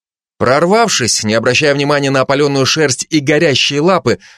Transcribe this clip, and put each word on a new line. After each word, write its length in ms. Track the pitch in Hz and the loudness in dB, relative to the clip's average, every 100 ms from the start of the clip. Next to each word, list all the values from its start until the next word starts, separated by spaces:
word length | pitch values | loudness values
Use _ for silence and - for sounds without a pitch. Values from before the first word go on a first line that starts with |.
| _ _ _ - | _ _ _ -4
Прорвавшись, 840 | 110 143 175 220 226 - 117 - | 0 2 2 2 0 0 -2 -2
не 120 | 107 | -2
обращая 400 | 113 123 123 151 | -2 0 0 0
внимания 360 | 143 143 147 139 | 0 0 0 0
на 120 | 135 | 0
опаленную 440 | 131 139 147 139 131 | 0 0 0 0 0
шерсть 400 | 156 143 - - | 0 -2 -2 -4
и 120 | 156 | -2
горящие 600 | 139 151 165 127 - 143 | 0 0 2 0 -2 0
лапы, 380 | 170 180 123 98 - | 0 0 0 -4 -6